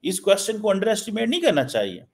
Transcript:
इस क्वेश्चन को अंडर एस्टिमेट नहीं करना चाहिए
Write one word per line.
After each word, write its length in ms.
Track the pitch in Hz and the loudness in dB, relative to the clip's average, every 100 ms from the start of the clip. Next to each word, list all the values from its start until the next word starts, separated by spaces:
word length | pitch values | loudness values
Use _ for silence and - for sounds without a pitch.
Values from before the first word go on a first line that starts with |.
इस 160 | 147 185 | -4 -4
क्वेश्चन 400 | - 196 - 214 | 2 2 2 -2
को 80 | 214 | 0
अंडर 200 | 196 214 | 2 2
एस्टिमेट 400 | 214 226 214 226 | -2 -2 -4 -2
नहीं 120 | 339 | 2
करना 220 | 339 151 | 2 2
चाहिए 400 | 127 113 101 87 - | 0 -2 -4 -6 -18